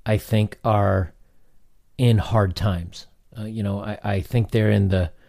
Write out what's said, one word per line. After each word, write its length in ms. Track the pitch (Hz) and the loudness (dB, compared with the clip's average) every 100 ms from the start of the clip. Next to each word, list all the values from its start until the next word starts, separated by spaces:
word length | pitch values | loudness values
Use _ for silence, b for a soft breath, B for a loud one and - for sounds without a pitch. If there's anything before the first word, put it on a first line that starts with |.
| - | -2
I 100 | 107 | -2
think 420 | - 110 104 - | 0 0 0 -2
are 480 | 117 104 101 95 92 - - - - - - - _ - | 0 2 2 2 -2 -8 -20 -20 -20 -20 -20 -20 _ 0
in 180 | 123 110 | 4 4
hard 400 | - 113 98 87 | 2 0 0 0
times. 500 | 104 87 87 - - _ _ 117 | -2 -2 -6 -14 -20 _ _ -14
Uh, 60 | |
you 180 | 107 110 | -10 -6
know, 180 | 101 101 | -4 -4
I, 180 | 101 104 | -6 -8
I 180 | 104 98 | -4 -4
think 280 | - 123 104 | -2 -2 0
they're 200 | 117 107 | 2 2
in 180 | 104 98 | 4 2
the, 240 | 92 87 b | 2 -2 b